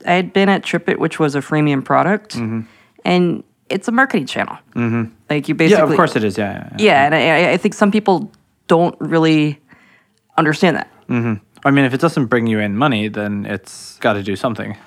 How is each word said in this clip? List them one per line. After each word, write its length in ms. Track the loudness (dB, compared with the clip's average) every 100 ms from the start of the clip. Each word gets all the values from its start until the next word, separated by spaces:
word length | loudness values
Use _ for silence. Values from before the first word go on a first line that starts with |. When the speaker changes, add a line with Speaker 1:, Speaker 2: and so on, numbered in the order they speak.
| -2
Speaker 1:
I 80 |
had 200 | 0 0
been 160 | 0 2
at 140 | 0
TripIt, 340 | -2 -4 -2 -2
which 180 | -2 0
was 160 | -2
a 60 | -2
freemium 440 | -2 0 0 0
product, 520 | 0 2 2 -2 -4 -8
Speaker 2:
Mm-hmm. 260 | -6 -6 -10 _ _ _ -2
Speaker 1:
and 380 | 2 0 -2 -10 _ -8
it's 180 | -6 -2
a 40 |
marketing 320 | 0 2 0 -4
channel. 300 | -6 -6 -8 _ -4
Speaker 2:
Mm-hmm. 380 | -2 -2 -4 -10 -6
Speaker 1:
Like, 180 | -4 -2
you 80 | 0
Speaker 2:
Yeah, 60 |
of 60 | 4
Speaker 1:
basically 260 | 4 4 2
Speaker 2:
course 200 | 2 0
it 80 | -2
is. 120 | -2
Yeah, 140 | -4
yeah, 180 | -6 -12 0
yeah. 80 | 4
Speaker 1:
Yeah, 200 | 4 4
and 100 | 2
I, 360 | 2 2 2
I 40 | 0
think 160 | -2
some 160 | 0 2
people 400 | 2 2 0 -2 -12 _ _ 0
don't 280 | 2 2 -2
really 640 | -2 2 4 2 0 -4 _ -20 _ _ _ _ _ 0
understand 380 | 0 2 2 2
that. 160 | -6 _ -6
Speaker 2:
Mm-hmm. 280 | -4 -2 -6 -10 _
I 60 | 2
mean, 160 | 2 2
if 80 |
it 80 | 0
doesn't 240 | -2 0 0
bring 220 | 0 0
you 100 | 0
in 160 | -2 -2
money, 320 | 0 0 -2
then 380 | -4 -6 -6 -6
it's 520 | -8 -10 -20 -20 -4
gotta 240 | -2 -2
do 120 | -4 -4
something. 400 | -4 -6 -10 -14